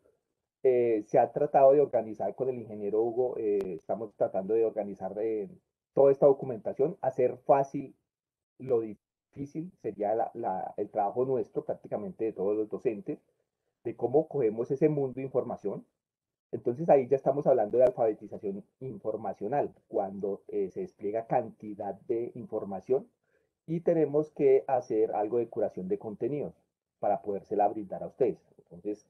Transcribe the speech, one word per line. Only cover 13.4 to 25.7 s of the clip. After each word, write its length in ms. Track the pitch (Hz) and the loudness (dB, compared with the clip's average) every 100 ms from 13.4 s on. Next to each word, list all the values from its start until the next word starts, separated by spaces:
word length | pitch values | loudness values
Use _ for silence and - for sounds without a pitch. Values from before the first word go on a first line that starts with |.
| _ _ _ _ | _ _ _ _
de 120 | 120 117 | -10 -4
cómo 320 | 120 143 160 | 0 0 0
cogemos 420 | 143 113 110 123 | -2 -2 -2 -4
ese 200 | 139 156 | 0 0
mundo 260 | 147 135 123 | 0 -4 -6
de 80 | |
información. 600 | 135 127 120 92 101 117 - _ _ _ _ _ _ | -4 -4 -4 -6 -6 -8 -12 _ _ _ _ _ _
Entonces 360 | 120 123 123 170 | -6 -4 0 4
ahí 200 | 147 123 | 4 4
ya 80 | 135 | 2
estamos 320 | - 139 156 | 2 0 2
hablando 320 | 127 104 113 | 2 2 4
de 60 | 123 | 4
alfabetización 800 | - 113 104 104 98 101 101 - _ | 4 0 -2 -8 -10 -8 -8 -12 _
informacional, 920 | 131 101 110 104 107 95 101 143 104 - _ | -14 -8 -6 -6 -8 -8 -4 -2 -4 -8 _
cuando, 560 | 113 98 98 98 98 - | -4 -4 -4 -6 -6 -6
eh, 200 | 104 95 | -6 -4
se 120 | 98 | -6
despliega 440 | 90 _ 101 110 - | -10 _ -6 -6 -2
cantidad 720 | 135 113 - 107 101 101 95 | -2 -2 -10 -12 -10 -10 -8
de 300 | - 117 120 123 | -4 -4 -4 -10
información 760 | 104 107 98 95 - 131 - _ _ _ _ _ - | -8 -8 -6 -10 0 0 0 _ _ _ _ _ -8
y 140 | 165 | -2
tenemos 500 | 170 165 147 147 151 | 0 2 2 0 -2
que 340 | - 143 139 - | 2 4 6 4
hacer 480 | 123 - 110 113 101 | -2 0 0 0 0
algo 240 | 107 120 | 0 0
de 80 | 113 | -2
curación 400 | 117 101 | -2 -4